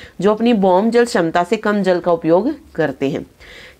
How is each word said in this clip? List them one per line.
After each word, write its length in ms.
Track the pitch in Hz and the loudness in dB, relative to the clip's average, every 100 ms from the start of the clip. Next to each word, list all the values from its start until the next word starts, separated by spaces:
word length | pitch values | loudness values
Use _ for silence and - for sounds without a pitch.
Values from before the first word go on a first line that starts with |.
| - - | -20 -4
जो 100 | 185 | -2
अपनी 220 | 214 233 | 0 0
भौम 380 | 226 190 180 226 | 2 2 2 2
जल 140 | 233 | 0
क्षमता 400 | 240 220 165 175 | 0 0 0 -2
से 120 | 175 214 | -2 -2
कम 260 | 214 208 | -2 0
जल 180 | 185 180 | 0 0
का 120 | 170 | 0
उपयोग 400 | 170 156 175 233 311 - | -2 2 2 0 -6 -10
करते 340 | - 151 135 135 | -4 -4 -2 -4
हैं। 140 | 131 - _ - - - | -6 -10 _ -20 -20 -20